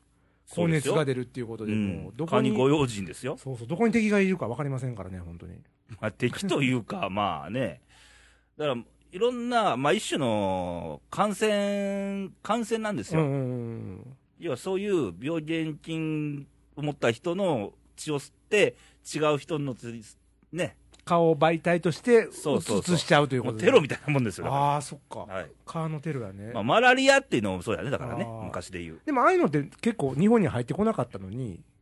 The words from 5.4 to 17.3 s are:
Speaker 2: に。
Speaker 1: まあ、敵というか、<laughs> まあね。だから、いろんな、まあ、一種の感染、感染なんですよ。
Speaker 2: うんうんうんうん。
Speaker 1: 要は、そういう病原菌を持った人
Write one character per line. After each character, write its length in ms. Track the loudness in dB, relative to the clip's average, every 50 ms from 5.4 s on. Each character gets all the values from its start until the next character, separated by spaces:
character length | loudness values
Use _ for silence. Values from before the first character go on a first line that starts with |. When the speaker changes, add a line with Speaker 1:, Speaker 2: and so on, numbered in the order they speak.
| -16
Speaker 2:
に。 80 | -16 -18 -18 -20 _ _ _ _ -20 -8 -6
Speaker 1:
ま 80 | -4 -4
あ、 40 |
敵 340 | -2 0 -2 -2 -2 -2 -2
と 160 | 0 0 2
い 100 | 2 2 2
う 80 | 0
か、 260 | -2 -4 -6 -6 -4 -4
<laughs> 40 |
ま 320 | -2 0 0 0 -2 -4 -6
あ 40 | -6
ね。 300 | -4 -4 -4 -4 -6 -10 _ _ _ -20 -20 -20 -20 -20 -20 _ _ _ _ _ _
だ 100 | -6 -4
か 80 | -2 -4
ら、 80 | -4 -6 _ _ _ _ _
い 80 | -4 0
ろ 120 | 0 0
ん 180 | 0 -2 -2 0
な、 280 | 2 2 2 2 2
ま 140 | 2 2 2
あ、 20 | 2
一 120 | 2 0
種 120 | -2 -2 0
の 840 | 2 2 2 2 2 0 0 0 -2 -4 -4 -6 -6 -8 -10 -12 _ _
感 240 | -2 -2 0 0 0
染、 960 | 0 0 0 2 0 0 -2 -2 -2 -2 -4 -4 -4 -4 -4 -4 -6 -6 -8 -10 _
感 220 | -4 -2 -2 -2 -2
染 120 | -2 -4 -4
な 140 | -2 -4
ん 40 | -4
で 80 | -4 -4
す 100 | 0 0
よ。 60 | 0
Speaker 2:
う 40 | 2
ん 20 |
う 40 | 2
ん 20 |
う 40 | 0
ん 40 | -2
う 40 | -2 -4 -4 -6 -6 -8 -8 -10 -10 -12 -12 -14
ん。 160 | -16 -18 -20 -20 _ _ _ -10
Speaker 1:
要 120 | -8 -6
は、 60 | -6 -4
そ 160 | -4 -2 -2
う 60 | -2
い 80 | 0 0
う 240 | 0 0 0 -2 -4 -6
病 240 | -6 -4 -4 -4
原 320 | -4 -4 -4 -4 -4 -4 -6
菌 720 | -8 -10 -8 -6 -4 -4 -4 -2 -4 -4 -4 -6 -8 -12 -14 _ _ _ _ _
を 60 | -8
持 100 | -6 -6
っ 20 | -2
た 160 | 0 2 2
人 240 | 2 0 -2 -4